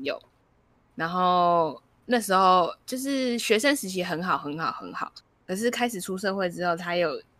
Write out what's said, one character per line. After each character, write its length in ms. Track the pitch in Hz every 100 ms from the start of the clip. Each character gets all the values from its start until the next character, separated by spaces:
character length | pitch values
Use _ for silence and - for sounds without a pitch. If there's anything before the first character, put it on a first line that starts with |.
友， 180 | 139 - - _ _ _ _ _ _
然 140 | - 165
后 760 | 180 180 180 175 170 160 131 _ _
那 160 | - 247
时 120 | 202
候 400 | 190 185 185 165 - -
就 100 | 254
是 400 | 269 269 254 240
学 220 | - 220
生 160 | 277
时 140 | 285 190
期 160 | 185
很 180 | 180 160
好 160 | 180 143
很 180 | 143 156
好 140 | 151
很 240 | - 87
好， 160 | - - - _ _
可 120 | - 190
是 120 | 233
开 200 | 240 240
始 120 | 202
出 160 | 185 185
社 200 | 196 196
会 120 | 180
之 160 | 170
后， 120 | 175 170
他 180 | 175
有， 260 | 175 165 131 -